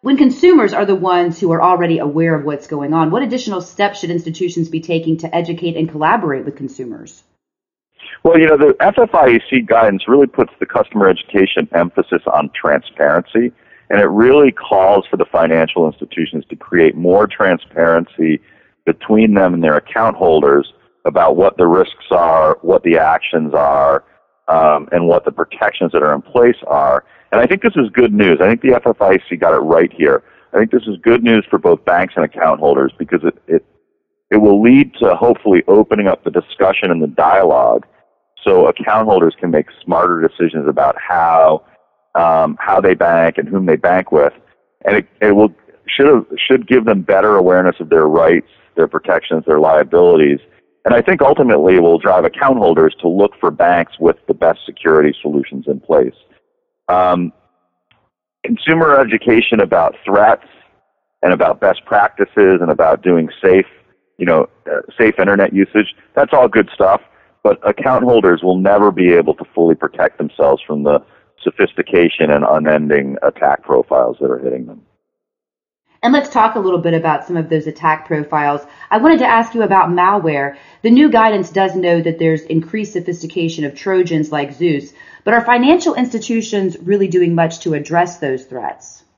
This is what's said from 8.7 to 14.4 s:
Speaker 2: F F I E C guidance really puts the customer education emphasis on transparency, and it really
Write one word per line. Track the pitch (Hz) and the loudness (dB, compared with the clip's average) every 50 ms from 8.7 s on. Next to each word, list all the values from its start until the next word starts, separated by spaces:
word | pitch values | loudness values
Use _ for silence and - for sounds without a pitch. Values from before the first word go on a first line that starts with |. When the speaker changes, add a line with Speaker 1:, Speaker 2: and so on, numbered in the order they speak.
| - - | 2 2
Speaker 2:
F | - 190 208 | 0 0 2
F | - 240 214 - | 2 0 0 2
I | 175 147 131 | 2 2 4
E | 117 117 - - | 2 2 0 -2
C | - 131 | -4 -4
guidance | 117 - 113 113 113 107 98 95 - | -2 0 0 2 2 2 0 -2 -2
really | - 123 143 139 | 2 2 2 2
puts | - - - 120 - _ _ | 2 0 -4 -4 -4 _ _
the | - | -10
customer | - - 120 107 - - 110 98 | -6 -2 -4 -4 -2 -2 0 2
education | 95 90 87 - - - 101 95 95 - 90 78 - - | 2 0 0 -6 -4 0 0 0 0 0 -4 -6 -2 -2
emphasis | 85 85 87 _ - 90 - - 85 _ | -2 -2 -2 _ -4 -4 -2 -4 -4 _
on | - - 73 - - _ | -2 -2 -2 -2 -4 _
transparency, | - - 80 73 71 - - _ - 76 73 76 85 - _ - 113 120 120 120 _ _ _ _ _ _ _ | -6 -2 0 -2 -2 -2 -8 _ -2 0 0 2 0 -2 _ -2 -2 -2 -2 _ _ _ _ _ _ _ _
and | - 104 | 0 0
it | 101 | 2
really | 80 92 104 113 123 135 147 | 2 2 2 4 4 6 6